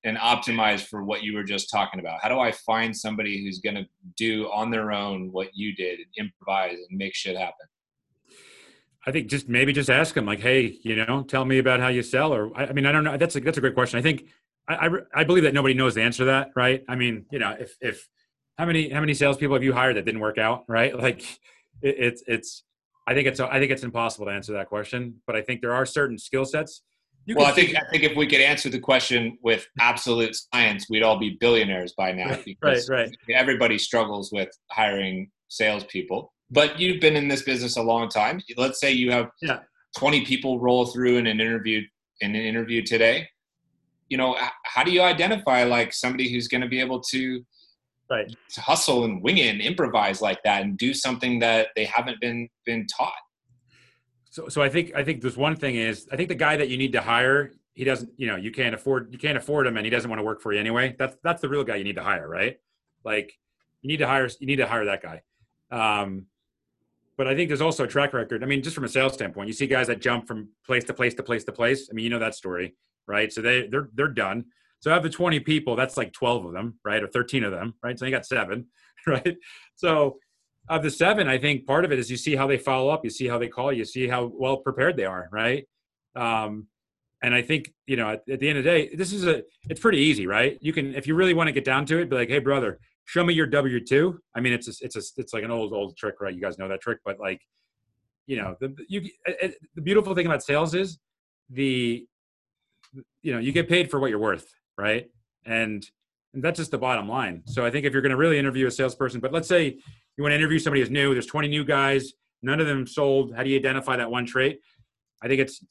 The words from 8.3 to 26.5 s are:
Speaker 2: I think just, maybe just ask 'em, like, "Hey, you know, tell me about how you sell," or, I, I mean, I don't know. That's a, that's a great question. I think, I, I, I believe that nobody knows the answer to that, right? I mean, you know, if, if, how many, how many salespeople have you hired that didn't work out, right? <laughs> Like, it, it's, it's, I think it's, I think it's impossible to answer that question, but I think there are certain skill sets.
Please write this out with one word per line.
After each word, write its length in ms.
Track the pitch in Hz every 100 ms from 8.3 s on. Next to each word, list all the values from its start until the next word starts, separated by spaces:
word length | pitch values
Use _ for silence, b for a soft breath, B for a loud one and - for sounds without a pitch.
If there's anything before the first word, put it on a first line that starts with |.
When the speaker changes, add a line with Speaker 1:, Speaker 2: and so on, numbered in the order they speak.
| b b b b b b _ -
Speaker 2:
I 60 |
think 160 | 160 110
just, 200 | 139 127
maybe 240 | 120 135
just 160 | 139 135
ask 260 | 131 160 147
'em, 80 | 104
like, 140 | 101
"Hey, 380 | 117 131 117 -
you 120 | 110 110
know, 280 | 113 135
tell 220 | 131 131 131
me 120 | 131
about 220 | 131 127
how 80 | 127
you 160 | 123
sell," 300 | 120 131 156
or, 180 | 123 107 123
I, 100 | 139
I 60 |
mean, 120 | 143 139
I 60 |
don't 120 | 151
know. 140 | 151 139
That's 180 | 165 143
a, 40 |
that's 180 | 131 156
a 40 |
great 120 | 127
question. 240 | 127 123 117
I 40 |
think, 240 | 147 139 - b _ _ -
I, 200 | 160 165
I, 20 | 180 - 143
I 20 |
believe 200 | 156 180
that 100 | 151 139
nobody 180 | 135
knows 220 | 131 131 110
the 80 |
answer 160 | 117 120
to 60 | 127
that, 240 | 135 135 127
right? 280 | 123 131 135
I 80 | 127
mean, 300 | 123 113 101
you 80 | 143
know, 160 | 104 107
if, 160 | 123 -
if, 260 | 120 110 - _ _ _ _ -
how 80 | 170
many, 240 | 165 151
how 100 | 143
many 140 | 151
salespeople 420 | 143 143 139 147 135
have 80 |
you 100 | 135
hired 240 | 123 127 110
that 80 | 95
didn't 140 | 110
work 160 | 107 107
out, 280 | 110 123 -
right? 260 | 113 127 123
<laughs> 40 |
Like, 220 | 123 110 - - b b b -
it, 140 | 139 135
it's, 240 | 120 120 -
it's, 360 | 113 - - _ _ _ _ -
I 60 |
think 140 | 131 135
it's, 120 | 135
I 200 | 131 135
think 120 | 139
it's 120 | 135
impossible 440 | 127 117 117 107 101
to 40 |
answer 220 | 101 98
that 140 | 104 95
question, 540 | 104 104 123 120 117 -
but 80 | 110
I 60 |
think 200 | 107 120
there 120 | 120
are 120 | 123 131
certain 320 | 151 135 110
skill 280 | - 131
sets. 380 | 135